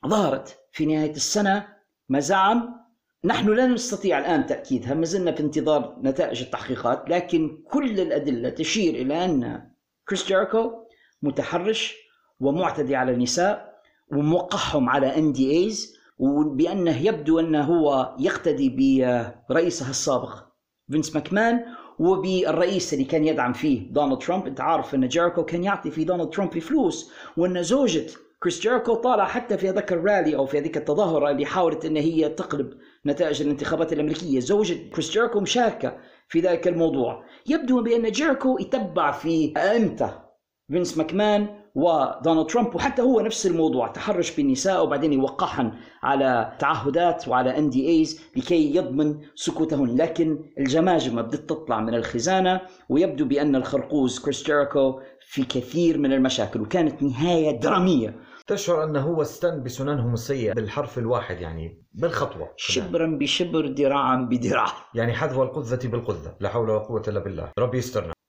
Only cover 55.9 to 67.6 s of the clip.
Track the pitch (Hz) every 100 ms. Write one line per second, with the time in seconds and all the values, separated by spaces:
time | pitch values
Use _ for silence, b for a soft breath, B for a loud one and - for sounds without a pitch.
55.9 | 147 139 135 131 127 101 113 107 180 156
56.9 | - 139 120 165 170 151 123 - - 180
57.9 | 156 110 - B B - 101 - 170 156
58.9 | 147 139 165 147 - 175 160 120 - 135
59.9 | 147 117 117 - 139 113 98 107 123 131
60.9 | - 113 120 - 87 85 80 80 - _
61.9 | - 170 170 143 - 151 - - - 185
62.9 | 170 160 151 139 - 175 160 147 135 139
63.9 | 139 127 127 127 123 120 131 107 - -
64.9 | 113 117 110 151 131 127 - 120 123 123
65.9 | 117 113 90 82 - 101 120 110 107 107
66.9 | 113 - 98 98 82 80 -